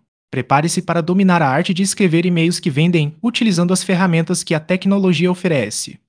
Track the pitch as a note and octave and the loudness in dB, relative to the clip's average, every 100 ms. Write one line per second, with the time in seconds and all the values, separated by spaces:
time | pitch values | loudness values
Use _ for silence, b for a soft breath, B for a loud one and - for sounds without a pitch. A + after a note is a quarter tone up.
0 | _ _ _ C3 B2 C3+ D#3+ F#3 F3 E3+ | _ _ _ -8 0 2 2 -2 -2 -4
1 | E3 F#3 G3 F3 C#3+ C3 F3 F3+ G3 - | 0 2 4 4 2 0 -2 -2 -2 0
2 | F#3+ D#3+ F3 E3+ E3 E3 F#3 C3+ E3+ E3+ | 2 2 0 0 0 0 -2 0 2 2
3 | D3 D#3 A#3 A#3+ A3+ E3+ F3 F#3 - F3+ | 0 -2 -4 0 0 2 0 0 0 0
4 | F#3+ E3 E3 F3+ - D#3 D#3 F#3 G3 G3+ | 2 0 0 -4 -2 -4 -2 -2 0 2
5 | F#3+ D#3 F3+ F3+ F#3 D3 G#2+ - - - | 2 2 0 0 -2 -2 -2 -6 -12 -16